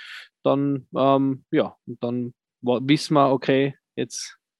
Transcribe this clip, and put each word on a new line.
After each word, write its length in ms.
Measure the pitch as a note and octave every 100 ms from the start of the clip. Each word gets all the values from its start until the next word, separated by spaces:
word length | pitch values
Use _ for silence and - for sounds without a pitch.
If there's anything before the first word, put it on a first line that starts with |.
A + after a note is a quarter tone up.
| - - - _
dann, 440 | C#3 C3+ C#3+ C#3 - -
ähm, 480 | C3+ C#3 C3+ C3 -
ja, 260 | D3+ G2+ - -
und 160 | A#2+
dann 320 | A#2+ B2 B2 - _ _
wa-, 200 | B2 B2
wissen 320 | C3 D3+ -
wir, 180 | D3+ C#3
okay, 420 | C3+ - C3+ C#3 - _ -
jetzt 400 | B2+ - - - _